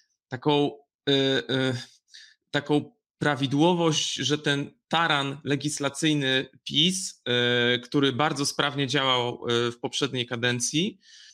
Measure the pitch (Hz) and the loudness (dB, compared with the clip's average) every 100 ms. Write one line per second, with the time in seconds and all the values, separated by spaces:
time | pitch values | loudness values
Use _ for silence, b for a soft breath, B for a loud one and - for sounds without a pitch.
0 | B B _ 127 151 147 147 - _ _ | B B _ -4 2 2 2 -2 _ _
1 | - 139 135 135 - 131 131 123 B B | 0 2 2 2 0 0 0 -2 B B
2 | _ B B B _ 147 139 147 147 _ | _ B B B _ -4 0 0 0 _
3 | _ _ 147 139 135 143 165 180 165 151 | _ _ -2 0 0 4 4 4 2 0
4 | - - 135 147 151 143 143 - _ 160 | -2 -4 -2 -2 0 -2 -4 -12 _ 0
5 | 165 147 139 139 127 139 143 147 139 - | 2 0 -2 -6 -2 -2 -2 -4 -4 0
6 | 160 147 135 131 135 - - 139 165 185 | 0 2 2 0 -2 -10 -4 0 2 0
7 | 190 - - 123 120 123 120 123 120 147 | -6 -10 -2 0 2 2 2 0 0 0
8 | 139 123 151 143 143 - 143 135 135 139 | 2 2 0 0 -2 -2 -2 -2 -2 0
9 | 135 127 120 120 120 117 120 117 131 - | 2 2 0 -4 -2 0 0 -4 -8 -4
10 | 139 127 120 123 123 123 120 151 190 - | -4 -4 -6 -2 -2 -2 -2 -2 -2 -4
11 | B B B | B B B